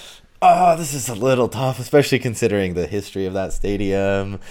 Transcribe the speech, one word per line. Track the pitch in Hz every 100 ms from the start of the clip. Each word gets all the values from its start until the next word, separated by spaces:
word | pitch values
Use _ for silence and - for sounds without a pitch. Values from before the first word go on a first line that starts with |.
| - - - _
"Oh, | 185 175 180 165
this | 156
is | 139 120
a | 107
little | 127 127 113
tough," | 110 131 120
especially | 120 147 135 131
considering | 127 110 117 101 95 87
the | 82
history | 101 - 95 95
of |
that | 95 95
stadium. | - 98 101 101 95 98 98 98 98 -